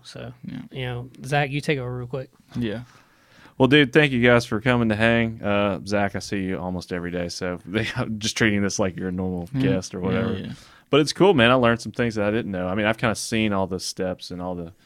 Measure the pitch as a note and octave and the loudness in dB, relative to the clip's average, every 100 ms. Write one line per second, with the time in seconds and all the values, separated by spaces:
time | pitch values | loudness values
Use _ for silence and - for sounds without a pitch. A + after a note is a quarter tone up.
0 | - B2+ A#2+ A#2+ - C3 - C3 B2+ B2 | -18 -16 -16 -14 -14 -12 -12 -8 -6 -6
1 | B2+ - C3+ C#3+ C#3+ C#3+ D3+ C#3+ B2 B2+ | -10 -14 -4 0 0 -2 -2 -2 -4 -8
2 | B2 C3+ C3 _ _ B2 A#2 A2 B2 - | -8 -8 -10 _ _ -4 -4 -4 -10 -20
3 | _ _ _ _ - - C3 D3 C3+ D#3 | _ _ _ _ -20 0 4 6 6 4
4 | D3 B2+ B2 A#2+ A#2 G#2+ B2+ B2 A2+ G#2 | 4 4 6 6 4 -2 2 2 2 2
5 | A#2 A#2 A2+ A2+ G2+ G2+ G2+ F2 F#2+ G#2 | 4 4 0 -2 -2 0 0 -2 -2 0
6 | G2+ G2 - G2+ F#2 F#2 F2+ F2+ - F2+ | 0 -4 -6 -4 -4 -4 -4 -6 -6 -6
7 | F2 F2 F2 - F#2 F2 - G#2 A2 B2+ | -4 -4 -6 -6 -6 -6 -4 -2 -2 -4
8 | B2 A2 A2 - A2+ G2+ G2+ - G2 E2+ | -6 -4 -6 0 2 2 0 0 -2 -2
9 | F#2 F2+ F#2 F2+ F2 C3 C3 F#2+ - F#2+ | -6 -4 -4 -4 -6 -2 0 0 -4 -6
10 | F#2 F#2 F#2 G2+ - - - - _ C#3+ | -2 0 -2 -4 -8 -12 -18 -20 _ 2
11 | D3+ - F#3+ D#3+ A#2 C3 A#2 A#2 A2+ - | 2 4 6 8 6 6 4 2 -2 -2
12 | A#2+ G#2+ G#2 A2 G2+ F#2 F2+ G2 G#2 A2+ | -2 0 0 0 -2 -4 -2 0 0 2
13 | A#2+ G2+ - A2 A2 G2 F#2 F#2 - - | 0 -2 -2 0 0 0 0 -4 -6 -4
14 | F#2 F2+ - F2+ F2+ F2 E2+ - | -4 -4 -8 -8 -6 -6 -10 -14